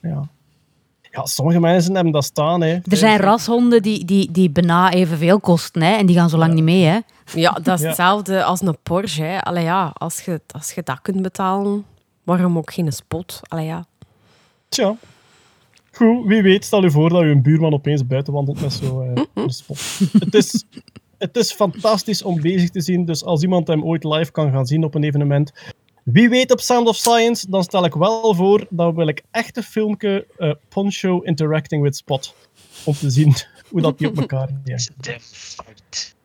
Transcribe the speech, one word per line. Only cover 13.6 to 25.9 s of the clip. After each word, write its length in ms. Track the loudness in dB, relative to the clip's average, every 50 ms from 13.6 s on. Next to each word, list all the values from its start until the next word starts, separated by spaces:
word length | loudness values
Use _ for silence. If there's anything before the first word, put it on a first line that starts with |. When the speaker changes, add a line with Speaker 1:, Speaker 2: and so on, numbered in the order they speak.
| -8
Speaker 3:
ja. 200 | -8 -10 -10 -12 _ _ _ -20 _ _ _ _ _ _ _ _ _ _ _ _ _
Speaker 1:
Tja. 260 | -4 -2 0 0 -2 -4 _ _ _ _ _ _ _ _ _ _ _ _ _ _ _ _ _ _
Goed, 340 | _ 2 4 4 4 4 2 2
wie 140 | 2 4
weet, 240 | 6 4 4 4 2
stel 180 | 0 0 2 4
u 80 | 4
voor 180 | 4 4 4 4
dat 120 | 4 4
uw 200 | 4 4 4 4
buurman 320 | 4 4 4 4 2 2 0
opeens 340 | 0 0 -2 -2 0 -2 -2
buiten 260 | -2 -4 -4 -4 -4
wandelt 280 | -4 -4 -4 -4 -4
met 120 | -4 -6 -4
zo'n, 280 | -4 -6 -6 -4 -4
eh, 60 | -6 -4
Speaker 3:
Mm-mm. 200 | -4 -4 -4 -4 _
Speaker 1:
een 160 | -6 -6 -6
Spot. 300 | -6 -10 -12 _ -14 -12 -12 -12 -4 -2 -2 2 2 2
Het 140 | 2 4 2
is, 320 | 2 2 2 -2 -8 -8 _ _ -20 _ _ _ -20 _ _ _ _
het 180 | -10 -6 _ -2
is 140 | -2 -2
fantastisch 720 | 0 -2 -2 -2 -2 -2 0 0 0 0 -2 -4 -6 -6 -4
om 180 | -4 -4 -2
bezig 280 | -2 0 0 0 0 0
te 120 | -2 -4
zien, 240 | -4 -2 -2 -2 -2
dus 180 | -2 -4 -6 -2
als 180 | -2 -2 0
iemand 260 | 0 2 0 0 0 0
hem 160 | -2 -2 -2
ooit 200 | -2 -4 -4 -2
live 280 | -2 -2 -2 -2 -4
kan 200 | _ -2 0 0
gaan 140 | 0 0 0 0
zien 160 | 0 0 0
op 120 | 0 -2
een 80 | -2 -2
evenement, 500 | 0 0 0 0 2 2 0 0 -2 _ -20 -20 -20 -20 _ _ _